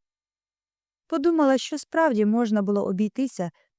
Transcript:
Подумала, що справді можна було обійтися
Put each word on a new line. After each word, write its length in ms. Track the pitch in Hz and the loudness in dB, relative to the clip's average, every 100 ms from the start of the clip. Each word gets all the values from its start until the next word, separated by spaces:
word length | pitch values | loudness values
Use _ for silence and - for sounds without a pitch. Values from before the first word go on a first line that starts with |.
| _ _ _ _ _ _ _ _ _ _ _ | _ _ _ _ _ _ _ _ _ _ _
Подумала, 520 | 320 320 320 277 262 | 0 2 4 4 2
що 200 | - 294 | -2 -8
справді 460 | - 330 320 214 | -4 0 2 2
можна 380 | 208 226 233 208 | 2 2 0 0
було 240 | 202 202 196 | 0 -2 -2
обійтися 640 | 185 214 - 262 - 170 - _ | -2 -2 -2 -6 -4 -8 -10 _